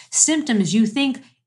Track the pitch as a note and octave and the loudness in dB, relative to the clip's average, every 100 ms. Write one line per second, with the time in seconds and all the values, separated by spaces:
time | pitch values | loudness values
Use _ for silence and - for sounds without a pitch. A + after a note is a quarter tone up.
0 | - - - D#4 D4 A3 E3+ G3+ A3 C#4 | -8 -2 0 0 0 0 0 2 0 0
1 | C#4 B3 - _ | -2 -4 -12 _